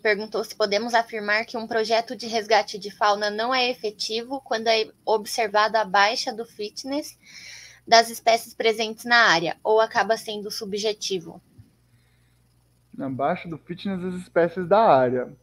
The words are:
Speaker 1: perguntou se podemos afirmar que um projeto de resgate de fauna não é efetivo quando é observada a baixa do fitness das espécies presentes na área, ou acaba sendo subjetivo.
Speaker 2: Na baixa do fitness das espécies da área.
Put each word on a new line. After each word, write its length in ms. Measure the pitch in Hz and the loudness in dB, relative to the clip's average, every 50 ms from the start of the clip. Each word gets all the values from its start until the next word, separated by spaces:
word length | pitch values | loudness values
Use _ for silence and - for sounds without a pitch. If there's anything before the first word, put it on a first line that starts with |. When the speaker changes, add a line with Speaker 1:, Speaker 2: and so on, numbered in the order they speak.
Speaker 1:
perguntou 420 | - 220 208 196 214 208 - 208 220 | 0 0 0 0 -4 -4 -6 -6 -6
se 120 | - - | -6 -2
podemos 380 | - 214 202 202 208 233 240 233 | -2 0 0 0 -2 0 0 0
afirmar 520 | 226 233 - 226 220 208 208 208 214 226 | 0 0 0 -6 -6 -2 -2 -2 -2 -2
que 120 | - - | -4 -8
um 100 | 233 220 | -10 -6
projeto 480 | 220 233 226 220 214 226 220 226 - 208 | -2 -2 -2 0 2 0 0 0 -2 -8
de 120 | 202 240 | -10 -8
resgate 500 | 226 226 226 208 214 226 202 214 - - | -6 -4 -4 0 2 2 2 2 0 -6
de 140 | 202 190 202 | -12 -12 -14
fauna 380 | - - 220 208 202 208 208 208 | -4 0 2 2 2 2 -2 -4
não 240 | 208 208 226 247 262 | -2 -2 -2 0 0
é 160 | 254 247 247 | 0 0 -2
efetivo 720 | 254 - - 208 208 - - - 220 226 233 254 277 269 | -2 -4 -8 -8 -8 -8 -8 -6 -6 -6 -6 -6 -8 -10
quando 260 | - - 247 220 226 | -6 -4 -4 -2 0
é 220 | 233 226 220 214 - - _ _ | 2 2 2 0 -4 -8 _ _
observada 760 | - 220 214 208 - - - 226 202 196 208 214 220 202 220 | 0 0 0 -2 -4 -4 -4 -2 0 2 2 2 2 2 0
a 40 | 214 | 0
baixa 480 | 190 180 202 202 214 247 247 - 269 220 | 2 4 4 4 4 2 -2 -4 -6 -8
do 120 | 208 233 | -8 -10
fitness 720 | - - - 208 214 - - - 262 277 294 302 - - _ _ - - - - - - - - - - _ _ | -12 -12 -12 -12 -10 -10 -12 -8 -6 -6 -6 -6 -8 -14 _ _ -20 -20 -20 -20 -20 -20 -20 -20 -20 -20 _ _
das 240 | - 226 226 226 233 | 6 6 6 6 4
espécies 440 | 233 - - 233 226 226 - 226 - | -2 -2 2 2 2 2 0 -6 -8
presentes 500 | - - 226 214 220 226 214 220 - - | 0 0 0 0 0 -2 -6 -6 -8 -2
na 120 | 240 240 | 2 4
área, 400 | 233 226 196 165 170 170 160 - - - | 6 6 6 4 4 2 -2 -4 -4 0
ou 180 | - 214 220 | 2 4 4
acaba 340 | 220 220 - 233 196 196 220 | 4 2 2 0 0 2 0
sendo 340 | 220 - 226 214 208 196 214 | -2 -4 -8 -10 -10 -10 -10
subjetivo. 920 | - - 226 196 196 208 208 220 208 - - - 196 180 165 170 180 180 _ _ _ - - _ _ _ _ _ _ _ _ _ _ _ _ _ _ _ _ _ _ _ _ _ _ _ _ _ - | -10 -10 -8 -8 -6 -4 -4 -4 -4 -4 -6 -6 -6 -6 -6 -10 -18 -20 _ _ _ -20 -20 _ _ _ _ _ _ _ _ _ _ _ _ _ _ _ _ _ _ _ _ _ _ _ _ _ -14
Speaker 2:
Na 140 | - 143 135 | -10 -10 -8
baixa 400 | 135 123 139 151 180 180 - 175 | -4 -4 -2 -2 -2 -4 -8 -12
do 80 | 160 | -12
fitness 440 | 147 - - 175 - - 202 190 180 | -12 -12 -14 -14 -8 -6 -6 -6 -6
das 120 | 175 185 180 | -6 -8 -8
espécies 520 | 180 180 - - 175 165 170 175 185 180 | -10 -12 -2 0 2 2 2 0 -4 0
da 120 | 165 190 214 | 4 4 6
área. 540 | 226 196 147 135 131 123 127 127 120 - 143 - | 6 6 6 6 4 2 0 -2 -4 -6 -12 -18